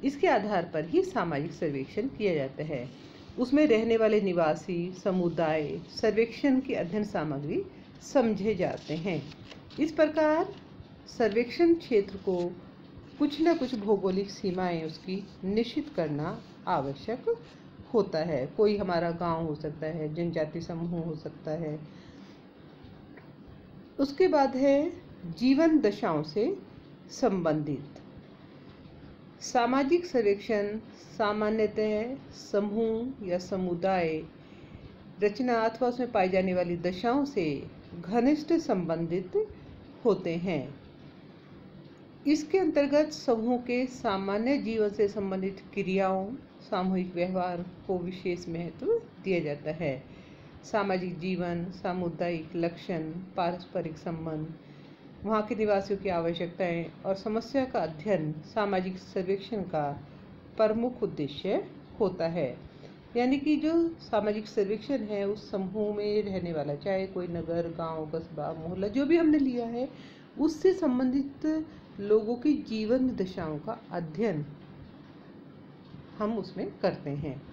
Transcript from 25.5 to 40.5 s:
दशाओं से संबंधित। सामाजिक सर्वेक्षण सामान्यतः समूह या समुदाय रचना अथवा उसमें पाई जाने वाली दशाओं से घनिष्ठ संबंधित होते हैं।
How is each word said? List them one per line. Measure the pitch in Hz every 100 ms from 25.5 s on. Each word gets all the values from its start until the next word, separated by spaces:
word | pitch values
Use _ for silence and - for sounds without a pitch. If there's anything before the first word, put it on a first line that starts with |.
| 269 330 311
दशाओं | 214 202 220 156
से | 151 - 247 392 - - - - -
संबंधित। | - 247 196 165 151 147 131 - - - - - - - - - - - - - - - -
सामाजिक | - 254 240 262 277 349 349
सर्वेक्षण | 254 208 202 - 214 202 214 - - - -
सामान्यतः | 214 208 214 220 214 208 214 214 233 277 -
समूह | - - 208 208 208 226 226 247 269 196
या | 175
समुदाय | 180 196 185 175 185 190 165 156 160 - - - - - - - - -
रचना | 208 208 247 233
अथवा | 220 226 247
उसमें | 247 247
पाई | 226 190
जाने | 185 185
वाली | 180 175 175
दशाओं | 175 180 233 269 277
से | - 160 139 - - - 175
घनिष्ठ | 175 233 247 302 - 339
संबंधित | 320 214 165 165 165 180 190 403 427 - - - - -
होते | 240 185 180 165
हैं। | 175